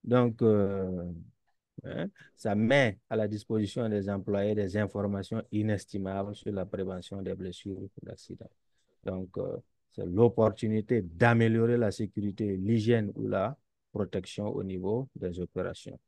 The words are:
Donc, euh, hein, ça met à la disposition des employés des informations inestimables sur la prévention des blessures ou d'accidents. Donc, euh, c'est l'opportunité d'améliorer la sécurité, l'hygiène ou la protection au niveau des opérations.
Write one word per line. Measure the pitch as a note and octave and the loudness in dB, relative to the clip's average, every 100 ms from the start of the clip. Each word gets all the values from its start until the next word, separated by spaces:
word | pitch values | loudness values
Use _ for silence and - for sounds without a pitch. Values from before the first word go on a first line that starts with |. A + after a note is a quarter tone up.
Donc, | - B2 A#2+ A2+ | 4 4 4 4
euh, | A2+ G#2 G2 G2 F#2+ F2+ F2 E2+ - _ _ _ _ - | 4 4 2 0 -4 -4 -6 -10 -14 _ _ _ _ -16
hein, | - - F#3 _ - _ | -10 -6 -8 _ -20 _
ça | - G2+ | 0 2
met | A2+ C#3+ B2 F#2+ _ | 4 6 4 0 _
à | A2 | -2
la | G#2+ | 0
disposition | G#2 - A2 G2+ - A2+ | -4 -2 -2 0 -2 -2
des | G#2 G2 | 0 -2
employés | G2 F#2+ G2+ G#2 G#2+ | -4 -2 0 2 0
des | F#2+ G2+ | 0 0
informations | G2+ G#2 G2+ G2 F#2+ A2 - | -2 -2 -2 -2 -4 -6 -4
inestimables | G#2+ A2 G2+ - G2+ F#2+ G2 G2+ | -2 0 -2 -4 -8 -4 -4 -6
sur | G2+ - | -8 -6
la | G2 F#2 | -6 -6
prévention | G2 F#2+ F#2 - G2 | -6 -6 -6 -10 -10
des | F#2 F#2 | -8 -6
blessures | F#2 F2 G2+ F#2+ | -8 -10 -10 -10
ou | G2 - | -12 -14
d'accidents. | - - - - - _ _ _ _ _ | -16 -16 -16 -16 -16 _ _ _ _ _
Donc, | G2+ F#2 F#2 F#2+ | -8 -6 -8 -6
euh, | F#2 F2 _ _ _ | -6 -8 _ _ _
c'est | - F#2 | -10 -2
l'opportunité | F#2 A#2+ - A2 G#2 A2 A2 G#2 A#2+ | 6 6 6 4 4 0 0 2 0
d'améliorer | F2 E2+ A#2+ A#2 A2+ A2+ A2+ A#2+ | 0 4 6 6 6 4 4 4
la | G#2+ | 2
sécurité, | - G#2 - G2+ F#2+ G#2+ F#2+ | 0 -6 -4 -4 -2 -2 0
l'hygiène | G2 A#2 G#2+ A#2 G#2 | 2 2 4 2 2
ou | - G#2+ | -4 -2
la | G2 G2+ D3 _ _ _ | 0 -2 -4 _ _ _
protection | G#2 F#2+ G2 F#2 - G#2 | -6 -4 -4 -6 -6 -4
au | - | -4
niveau | F#2+ F#2 F#2 A#2 C3+ - | -6 -4 -2 -2 -4 -8
des | F#2 F2 | -8 -6
opérations. | F2 F2+ F2+ - - - | -6 -6 -6 -8 -14 -18